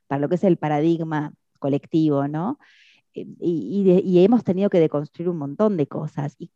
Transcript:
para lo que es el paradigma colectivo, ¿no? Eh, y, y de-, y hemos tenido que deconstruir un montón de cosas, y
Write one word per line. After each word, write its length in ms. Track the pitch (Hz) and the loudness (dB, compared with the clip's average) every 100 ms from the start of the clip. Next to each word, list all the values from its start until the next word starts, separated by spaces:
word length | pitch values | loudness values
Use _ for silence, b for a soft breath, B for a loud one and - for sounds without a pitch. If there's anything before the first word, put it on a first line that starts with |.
| - | -6
para 120 | 139 | -4
lo 100 | 147 | -2
que 60 | 175 | 0
es 80 | |
el 140 | 202 165 | 2 2
paradigma 760 | 151 147 160 165 160 151 147 - _ _ | 0 0 0 0 -2 -4 -6 -12 _ _
colectivo, 680 | 139 139 - 165 156 139 143 | -4 -4 -2 0 2 0 -2
¿no? 320 | 151 196 294 b b b b _ - | -4 -6 -8 b b b b _ -16
Eh, 100 | - - | -16 -6
y, 420 | 170 160 98 196 | -4 -4 -2 0
y 20 | 190 | 4
de-, 160 | 180 190 | 4 4
y 180 | 175 | 4
hemos 200 | 196 233 | 6 4
tenido 260 | - 185 202 | 0 -2 2
que 100 | 180 | 2
deconstruir 500 | 156 147 147 - 175 | 2 0 -6 -8 -6
un 80 | 175 | -4
montón 380 | 139 143 214 180 | -6 0 0 0
de 100 | 139 | -2
cosas, 480 | - 156 - 160 - | -4 -8 -6 -8 -10
y 140 | 175 | -20